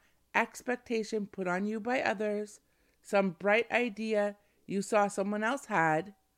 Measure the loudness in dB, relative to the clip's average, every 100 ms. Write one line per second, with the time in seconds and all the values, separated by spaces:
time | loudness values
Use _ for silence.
0 | _ _ _ -2 -2 -4 -6 -6 -4 -4
1 | -2 -4 -6 -6 -2 -2 -2 -4 -2 -2
2 | 0 -2 -2 -4 -6 -14 _ _ _ _
3 | -2 0 2 0 2 2 4 0 0 -2
4 | -2 0 0 -4 _ _ -4 -4 2 4
5 | 4 2 -2 -2 -2 -2 0 2 4 2
6 | -2 -12 _